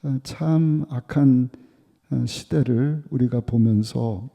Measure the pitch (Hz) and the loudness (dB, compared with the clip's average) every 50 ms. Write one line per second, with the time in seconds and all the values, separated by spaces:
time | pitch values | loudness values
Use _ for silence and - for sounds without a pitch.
0 | - 147 135 131 131 - - - 160 160 160 160 165 160 151 156 147 - 139 120 | -4 -4 -6 -6 -6 -10 -10 -6 -2 0 2 2 2 2 0 0 -2 -4 -8 -10
1 | - _ - 147 143 139 131 127 127 123 - - - _ _ _ _ _ _ _ | -10 _ 0 4 6 6 6 4 2 0 -6 -16 -20 _ _ _ _ _ _ _
2 | _ _ 139 127 120 117 - - - _ - 156 135 127 123 113 131 147 151 156 | _ _ -4 -4 -4 -4 -6 -10 -8 _ -2 0 0 2 0 0 0 0 -2 -4
3 | 147 - - 127 123 120 - 120 110 - 117 117 113 113 110 104 107 110 - 123 | -8 -6 -2 0 0 0 0 -2 -4 0 2 2 4 4 4 2 0 -2 -4 -4
4 | 117 117 107 92 107 135 _ | -4 -4 -6 -6 -10 -14 _